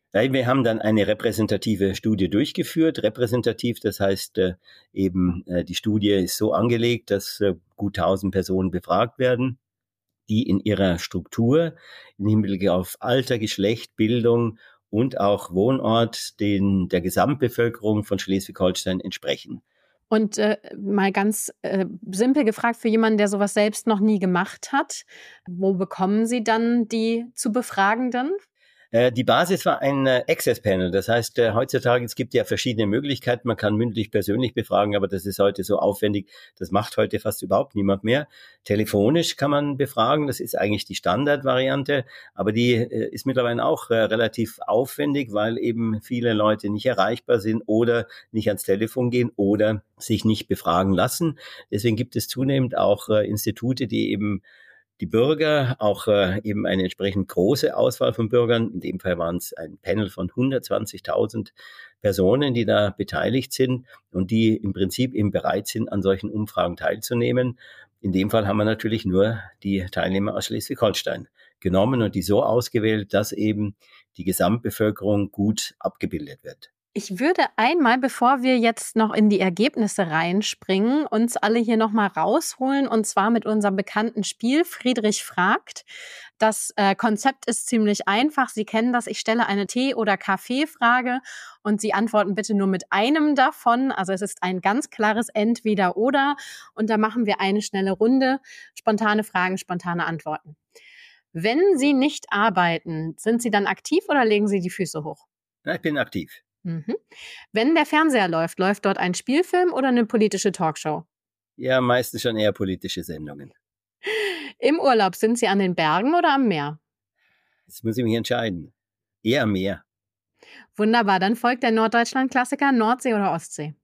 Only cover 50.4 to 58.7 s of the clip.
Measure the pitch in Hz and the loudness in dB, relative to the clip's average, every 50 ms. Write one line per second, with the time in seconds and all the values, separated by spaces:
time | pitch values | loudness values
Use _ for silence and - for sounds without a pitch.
50.4 | - - 98 - - 87 85 87 95 98 95 87 95 127 - - 170 160 147 - | -2 -6 -6 -4 -2 0 2 2 2 2 2 2 2 0 0 -2 -2 -2 -2 -4
51.4 | - - - - - _ - 107 107 120 110 104 120 - - 117 - - - 127 | -12 -18 -20 -20 -14 _ -6 -2 0 0 0 0 -2 -4 -4 -6 -6 -6 -6 -4
52.4 | 131 135 139 135 131 123 - - 95 95 101 - - - 107 107 104 98 107 107 | -2 0 2 0 0 0 0 0 2 2 2 0 0 0 0 2 2 0 -2 -2
53.4 | - - 107 - - 123 131 123 135 101 113 113 110 104 107 98 104 104 101 92 | -2 -4 -6 -4 -4 -4 -2 -2 -4 -4 -2 -2 -2 -2 -2 -2 -2 -2 -4 -4
54.4 | - _ _ _ - - - _ _ _ _ _ - 175 - 110 120 139 156 147 | -8 _ _ _ -20 -20 -20 _ _ _ _ _ -8 -2 2 2 2 2 2 0
55.4 | 160 151 151 147 135 120 127 - 110 104 101 - - - 104 101 98 90 92 107 | 0 0 2 2 0 0 -2 0 0 0 0 0 0 2 2 4 4 2 0 -2
56.4 | - 107 101 104 101 90 92 95 92 92 - - 95 98 92 98 95 - - - | -4 -4 -4 -4 -2 0 0 0 0 -2 -4 -2 -4 -2 -2 -2 -4 -4 0 0
57.4 | 90 104 143 135 - 151 - - 113 127 120 - 131 123 120 - 117 104 127 123 | 2 2 2 2 0 -2 0 2 0 0 0 0 -2 -2 0 -2 -4 0 2 0
58.4 | 120 117 120 117 113 110 | 2 2 2 0 0 -2